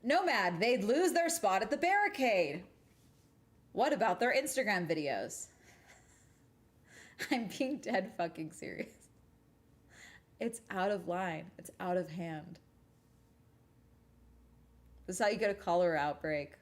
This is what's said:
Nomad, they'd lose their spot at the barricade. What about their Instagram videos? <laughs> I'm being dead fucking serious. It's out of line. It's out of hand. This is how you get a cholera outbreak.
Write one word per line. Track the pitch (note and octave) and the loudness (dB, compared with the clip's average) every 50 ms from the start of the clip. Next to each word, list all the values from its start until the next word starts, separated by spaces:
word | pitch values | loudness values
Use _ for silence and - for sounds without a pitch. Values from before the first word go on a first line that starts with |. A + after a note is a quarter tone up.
Nomad, | - A#3 C#4+ F4 F#4+ F4+ C4+ A3 F#3+ F3+ F3 E3 | 0 2 2 2 2 2 2 2 2 2 2 2
they'd | G3 A#3 B3 B3 F#3+ | 2 2 2 2 2
lose | G#3 B3 D4+ F4+ F4+ | 2 2 4 4 4
their | B3+ E4+ E4+ E4 | 4 2 2 2
spot | - - - G3+ F#3 F#3+ | 0 0 2 2 2 2
at | A3 - | 2 0
the | - | -2
barricade. | C#4+ D#4+ F4 F#4+ G4+ G#4 G4+ G4+ - C4 B3 G#3+ F#3+ E3+ D3 C#3+ F3 F3+ - - _ _ _ _ _ _ - - _ _ _ _ _ _ _ _ _ _ _ | 0 2 4 4 4 2 2 0 0 2 2 4 2 2 0 -2 -8 -10 -14 -20 _ _ _ _ _ _ -20 -20 _ _ _ _ _ _ _ _ _ _ _
What | - - A#3 D4+ | -2 0 2 2
about | D4+ A3 A3+ A3 F3+ - | 2 2 2 2 2 2
their | A#3+ B3 - | 2 2 2
Instagram | B3+ C4+ D4 - C4 B3+ G3+ G#3 F#3 F3 D#3 | 2 0 0 -2 -2 0 0 0 0 0 0
videos? | E3+ D#3 D3+ C#3 B2+ G2 G2+ A#2 - - - - - _ _ - - - - - - - - _ - - _ - _ _ _ _ _ _ _ _ _ _ _ - - - - - - - | -2 -2 0 -2 -2 -2 -4 -6 -8 -10 -14 -14 -18 _ _ -20 -20 -20 -20 -20 -20 -20 -20 _ -20 -20 _ -20 _ _ _ _ _ _ _ _ _ _ _ -20 -20 -20 -20 -20 -12 -10
<laughs> | - - | -2 0
I'm | D4 B3 A3+ F#3 - - | 0 0 0 -4 -2 -2
being | C#4 C4 D4 B3+ | -2 -2 -2 -4
dead | - A3 A#3 F#3+ F#3 - - | -4 0 0 0 0 -2 -4
fucking | - F3 E3+ E3 - D#3+ D#3 | -4 -4 -4 -4 -8 -12 -12
serious. | D#3+ - - - - - - - - - - - _ - _ _ _ _ _ _ _ _ _ _ - _ _ _ - - - - - - _ _ _ _ | -10 -12 -12 -12 -8 -8 -10 -10 -12 -20 -20 -20 _ -20 _ _ _ _ _ _ _ _ _ _ -20 _ _ _ -20 -20 -20 -20 -20 -20 _ _ _ _
It's | A3+ A#3 A3+ - - - | -6 -6 -6 -6 -12 -8
out | G3 F#3+ F#3 G3+ | -4 -2 0 0
of | G#3 G3 F3 - | 0 -2 -2 -4
line. | F3 F3+ F#3+ F3+ E3 D#3 E3+ F3+ - - | -4 -2 -2 -4 -4 -6 -10 -14 -16 -18
It's | F3 - - _ | -18 -18 -14 _
out | F#3 F3+ F3+ | -4 -2 0
of | F#3 F3 D#3+ | -2 -2 -4
hand. | D#3 F3+ E3+ E3 D#3+ D#3 D3+ F3+ F3 - _ _ _ _ _ _ _ _ _ _ _ _ _ _ _ _ _ _ _ _ _ _ _ _ _ - - _ _ _ _ - - - - - - - - - - _ _ - - - - - - | -8 -8 -8 -8 -8 -10 -12 -14 -18 -20 _ _ _ _ _ _ _ _ _ _ _ _ _ _ _ _ _ _ _ _ _ _ _ _ _ -20 -20 _ _ _ _ -20 -20 -20 -20 -20 -20 -20 -20 -20 -20 _ _ -20 -20 -20 -20 -20 -12
This | - F#3 | -10 -2
is | - | 2
how | A3+ G#3 | 2 2
you | G#3+ A3 | 2 2
get | A3 G3+ | 0 0
a | G3 | 0
cholera | G3+ - - E3+ F3+ F3+ F3 E3 D3+ | -2 0 2 4 4 4 4 4 2
outbreak. | C#3+ D3 C#3+ - - D#3+ D#3 D3 C#3+ C#3+ - - | 0 0 -2 -4 -4 -2 -2 -2 -4 -6 -12 -20